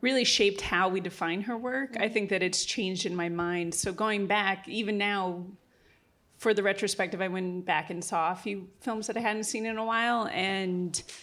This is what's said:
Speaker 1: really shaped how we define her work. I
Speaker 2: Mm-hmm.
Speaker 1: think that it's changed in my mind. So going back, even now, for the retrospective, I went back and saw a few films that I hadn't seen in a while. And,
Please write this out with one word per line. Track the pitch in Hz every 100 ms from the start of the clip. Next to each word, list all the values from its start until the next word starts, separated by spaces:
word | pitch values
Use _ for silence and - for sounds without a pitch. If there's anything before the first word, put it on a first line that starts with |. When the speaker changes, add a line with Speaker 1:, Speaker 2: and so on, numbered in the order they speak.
Speaker 1:
really | 247 262
shaped | 240 - 202 196
how | - 175 190
we | 190
define | 180 - 165 180
her | 208 233
work. | 247 262 269 240
I |
Speaker 2:
Mm-hmm. | 208
Speaker 1:
think | 220 202
that | 190
it's | 214 -
changed | - - 190 185 190
in |
my | 180 170
mind. | 170 175 175 170
So | 170 202
going | 185 214 208 196
back, | 208 196 190 -
even | 214 214 208
now, | 202 202 185 175 180 196 _ _ _ _ _ _ _ _
for | 226
the | 208
retrospective, | 196 196 202 - 185 180
I | 190
went | 185 185 180
back | 185 156 151
and | 175
saw | 175 170 160
a | 180
few | 220 202 185 -
films | - 220 214
that | 220
I |
hadn't | 220 214
seen | 214 226
in | 220 220
a |
while. | 226 226 233 240 214
And, | - 185 196 190 180 180 - - -